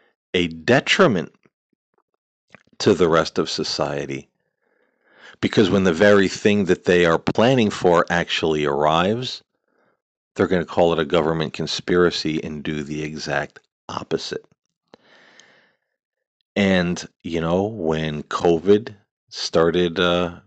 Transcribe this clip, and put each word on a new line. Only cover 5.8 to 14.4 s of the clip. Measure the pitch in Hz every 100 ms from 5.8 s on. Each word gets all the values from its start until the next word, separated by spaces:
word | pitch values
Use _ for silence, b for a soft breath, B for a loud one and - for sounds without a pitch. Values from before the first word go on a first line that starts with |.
the | 95
very | 80 104 101 95
thing | - 107 104 90
that | 90 -
they | 87 85
are | 80
planning | - - 117 131 107
for | - - 85 -
actually | 87 85 - 82 78 73
arrives, | 71 76 80 92 117 127 - _ _ _ _ _ _ _ _ _
they're | - 95
gonna | 90 78
call | - 85
it | 82
a | 73
government | 85 78 82 76
conspiracy | - 78 - - 90 87 - 80 78
and | 82 76
do | 78 76
the | 71 76
exact | 76 76 78 71 73 - _ _ -
opposite. | - - 82 - -